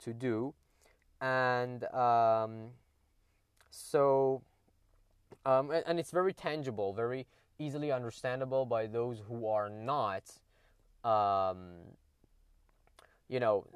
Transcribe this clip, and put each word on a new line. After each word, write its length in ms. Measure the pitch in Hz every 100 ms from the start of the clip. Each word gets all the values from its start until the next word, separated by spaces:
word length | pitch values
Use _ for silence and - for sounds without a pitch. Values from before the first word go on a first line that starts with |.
to 100 | -
do. 400 | 113 127 110 131 - _ _ _ _ _ _
And, 640 | 131 131 127 123 123 123 117
um, 840 | 127 120 117 113 110 110 110 110 123 _ _ _ _ _ _ _ _ _
so, 680 | - - 151 139 135 135 131 - _ _ _ _ _ _ _ _ - 135
um, 260 | 131 139
and, 120 | 160 160
and 140 | 170
it's 120 | 160
very 220 | 170 185
tangible, 600 | 185 170 156 131 104 98
very 340 | 98 117 131 131 _ _ -
easily 340 | 151 147 147
understandable 760 | 127 120 - 127 131 131 131 127
by 220 | 113 110
those 320 | 113 120 113 104
who 200 | 117 110
are 220 | 107 104
not, 540 | 107 117 143 107 98 - - _ _ _ _ _ _
um, 540 | 120 107 101 98 95 92 90 87 - 90 _ _ _ _ _ _ _ _ _ - - _ _
you 120 | 127
know, 280 | 117 101 -